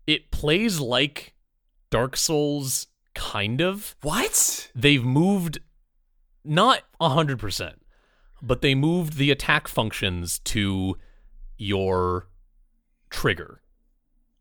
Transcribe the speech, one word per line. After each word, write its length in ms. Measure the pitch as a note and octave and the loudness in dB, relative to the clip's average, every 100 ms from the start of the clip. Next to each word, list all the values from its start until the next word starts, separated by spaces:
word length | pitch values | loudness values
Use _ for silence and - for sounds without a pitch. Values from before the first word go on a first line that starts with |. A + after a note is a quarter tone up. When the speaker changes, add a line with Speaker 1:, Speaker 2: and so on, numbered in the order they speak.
| - | -4
Speaker 1:
it 240 | D3+ - | -4 -4
plays 480 | - D3 E3+ A3+ E3+ | -4 0 2 0 -2
like 560 | B2 B2 C#3 - - _ _ _ _ _ _ | 0 0 0 -4 -18 _ _ _ _ _ _
Dark 260 | A2+ C3 - | -2 -2 -2
Souls, 720 | - D3+ D3 D3 C3+ - - _ _ | 0 0 0 -2 -4 -6 -8 _ _
kind 460 | - - G#2+ G2+ B2+ | -12 -6 -4 -2 0
of. 360 | F3+ G3+ G#3 - | 0 -2 -10 -10
Speaker 2:
What? 680 | C#3+ F#3 G4+ - - - - | -4 -2 0 0 0 -2 -8
Speaker 1:
They've 300 | B2+ C#3+ C#3+ | 0 4 4
moved, 540 | A#2+ C3+ F3+ G3+ E3+ - - _ _ _ _ _ _ _ | 4 2 4 2 -2 -8 -14 _ _ _ _ _ _ _
not 380 | D3 D3+ A#3 A#3+ - - | -2 4 4 4 -2 -2
a 100 | E3 | 0
hundred 280 | C#3+ D#3 B2 | 2 0 -2
percent, 440 | G#2 - F2+ - _ _ _ _ - - | -4 -6 -8 -12 _ _ _ _ -20 -8
but 220 | A#2+ C3 | -2 2
they 120 | D3 | 2
moved 400 | C3+ D3+ F3 D#3 | 4 4 2 0
the 160 | D3+ C#3+ | 2 2
attack 380 | C#3 - D3+ - | 2 2 2 2
functions 720 | - A2 - G2+ F2+ F2 - | -2 -2 -2 -2 -2 -4 -6
to 560 | - A2 G2+ F#2+ F#2+ F2+ - - - - - - | -2 0 0 0 -2 -4 -10 -20 -20 -20 -16 -8
your 720 | G2+ G2 F#2+ F#2 F2+ F2+ F2 - _ _ _ _ _ _ - | -2 0 2 2 2 -2 -6 -18 _ _ _ _ _ _ -12
trigger. 500 | - C3 F#2+ - - _ _ _ _ _ _ _ _ | -4 -2 -2 -6 -20 _ _ _ _ _ _ _ _